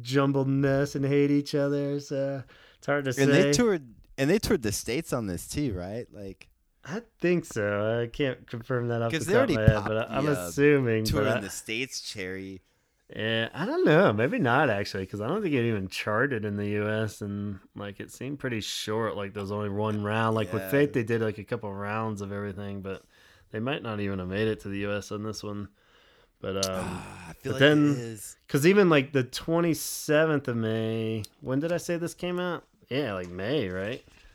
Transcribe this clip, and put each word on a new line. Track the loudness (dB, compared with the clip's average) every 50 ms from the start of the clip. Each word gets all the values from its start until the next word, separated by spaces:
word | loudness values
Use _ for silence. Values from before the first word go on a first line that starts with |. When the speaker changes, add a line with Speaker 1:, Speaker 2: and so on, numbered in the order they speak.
Speaker 1:
jumbled | -6 0 2 2 4 4 4 2 2 2
mess | 2 2 4 4 4 2 2 0 0
and | -2 0
hate | 2 4 4 4 6
each | 4 2 2 0 0
other. | 0 2 2 0 0 -2 -2 -2 -4
So | -4 -4 -4 -2 -2 -2 -4 -6 -8 -12 -18 -20 -20 -20 -20 _
it's | -4 -2
hard | 0 0 0
to | 0 2 4
Speaker 2:
And | 4 6
they | 6 6 6
Speaker 1:
say. | 6 4
Speaker 2:
toured, | 4 4 4 4 2 -2 -6 -16 -20 -20 -14 -4 0
and | 2 2
they | 4 2
toured | 4 2 0 2 2
the | -2 -4
States | -4 -4 -4 -4 -4 -2 -2 -2
on | -2 -2 -2
this | -4 -6 -6 -6
too, | -4 -4 -2 -2 -2
right? | -4 -6 -6 -8 -8 -10 -10
Like, | -12 -14 -14 -14 -14 -16 -20 -20 _ _ _ _ _ _ -14
Speaker 1:
I | -10 -10 -10 -10 -12 _ _
think | 0 2 2 2 0
so. | -2 -4 -2 0 0 0 0 0 0 0 0 -2
I | -4
can't | -2 -2 -2 -2 -2 -4 -10
confirm | -12 -12 -10 -6 -4 -2 -2 0 0
that | -2 0
off | 0 -2 -2
the | -2
Speaker 2:
'cause | 0 2
they | 4
Speaker 1:
top | 4 4 4
of | 4
Speaker 2:
already |
Speaker 1:
my | 6 8 8 8
head, | 8 4 0
but | -2 -2
Speaker 2:
popped | -2 -2
Speaker 1:
I, | -2 -2
I'm | 0
Speaker 2:
the, | 0 0 0
uh, | -2 -4
Speaker 1:
assuming. | 0 4 6 6 6 6 4 2 2 2 2
Speaker 2:
tour | 2 2 2 2
Speaker 1:
But | 2
Speaker 2:
in | 2 0
Speaker 1:
I, |
Speaker 2:
the | -2 -6
States, | -8 -10 -8 -8 -6 -6 -6 -6 -8 -10
Cherry. | -10 -10 -8 -8 -8 -6 -8 -8 -10 -10 -12 -14 -18 _ _ _ _ _ _ _ _ -12 -8
Speaker 1:
yeah, | -4 -2 0 0 0 0 -2 -4
I | -4 -4
don't | -2 0 2 4
know. | 6 6 6 6 6
Maybe | 4 4 2 2 2 0
not, | 2 2 4 4 4 2
actually, | 2 0 -2 -4 -4 -6 -6
'cause | -6 -6 -6
I | -4 -4
don't | -4 -2
think | -2 0 0
it | 2 2
even | 2 0 -2 -2 -6
charted | -6 -6 -4 -2 0 2 2 0 0 -2 -4
in | -4 -4 -2
the | -2 -2
U | -2 -2 0 0
S, | 0 0 -2 -4 -4 -8
and, | -8 -6 -6 -6 -6 -6 -8 -10 -14 _ _ -12
like, | -12 -10 -10 -12
it | -14 -14
seemed | -12 -10 -10 -8 -8 -6
pretty | -4 -4 -4 -4
short. | -4 -4 -6 -6 -4 -4 -2 -2 -2 -2 -2
Like, | -4 -6 -6 -6
there | -8 -6
was | -4 -4
only | -4 -4 -2
one | -2 -2 0 0 0 0 -2
round. | 0 0 0 2 2 2
Like, | 0 0 -2
with | -2 -4 -2
Speaker 2:
Yeah. | 0
Speaker 1:
Faith, | 2 4 4 4
they | 2 0 0
did, | 0 0 0
like, | 0 0 -2 -4
a | -6
couple | -6 -6 -6 -6 -6 -6
rounds | -6 -6 -4 -4 -2 -2 -4 -4 -6
of | -6 -6 -6
everything, | -6 -6 -6 -6 -8 -8 -8 -8 -8
but | -8 -8 -8 -10 -12 _ _ _ _ -20 _ _ _ _
they | -8 -6
might | -4 -4 -4 -4 -4
not | -6 -4 -2
even | -2 -2 -2 -4
have | -4 -4
made | -2 0 0 0
it | 0 -2 -4
to | -6
the | -4 -4
U | -2 -2
S | -2 -4 -4 -6 -8
on | -8 -6
this | -8 -8 -8
one. | -8 -8 -8 -8 -8 -10 -14 _ _ _ _ _ _ _ _ _ _ _ _ _
But, | -8 -6 -4 -2 -2 -2
um, | -2 -4 -6
Speaker 2:
Ah, | -6 -8 -10 -12 -14 -16 -16 -16 -18
I | -18
feel | -12 -8 -6 2
Speaker 1:
but | 4
Speaker 2:
like |
it | 6
Speaker 1:
then, | 6 8 6 4 4 2 0
Speaker 2:
is. | -4 -8 -10 -12 -12 -16 -16 -18 _ -2
Speaker 1:
'cause | 0 4 6 6
even, | 8 8 8 8
like, | 6 6 4 2 0
the | 0 0
twenty-seventh | 0 -4 -8 -4 -2 0 2 2 2 0 0 -2 -6 -8 -6 -2 2 4 4 4 4 2 0 0 -2
of | -2 -2
May, | 0 0 0 0 0 -2 -2 -2 -2 -2 -4 -4 -6 -8 _ _
when | -6 -2 -2 -2
did | 0 0
I | -2 -2
say | -2 -4 -4 -4
this | -4 -6 -6
came | -6 -6 -4 -4 -2
out? | -2 -4 -4 -6 -8 _ _ _ _ _
Yeah, | -4 -2 -2 -2 -2
like, | -4 -6 -6
May, | -6 -6 -4 -2 -2 -2 -2 -2
right? | -4 -4 -4 -6 -6 -8 -12 _ -20 -20 -20 -20 -18